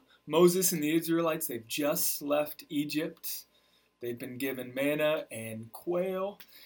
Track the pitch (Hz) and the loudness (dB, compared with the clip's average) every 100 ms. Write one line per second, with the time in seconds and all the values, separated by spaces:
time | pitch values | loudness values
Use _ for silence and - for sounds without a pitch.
0 | _ _ - 156 180 180 180 170 147 160 | _ _ 0 8 8 8 2 2 2 2
1 | 165 165 165 160 - 117 110 - 143 175 | 2 2 2 0 -4 -6 -6 -2 0 0
2 | - - 143 147 147 - - 147 147 147 | 0 -2 0 0 0 -6 -6 -4 -2 -2
3 | 170 - - - - _ _ _ _ _ | -4 -6 -10 -10 -12 _ _ _ _ _
4 | 120 120 127 123 135 131 123 127 143 151 | -8 -8 -8 -6 -6 -6 -6 -2 0 2
5 | 151 156 - 113 113 110 113 - 170 175 | 2 0 -4 -8 -8 -8 -12 -10 -4 -2
6 | 190 185 196 202 - - | -2 -2 -6 -8 -16 -20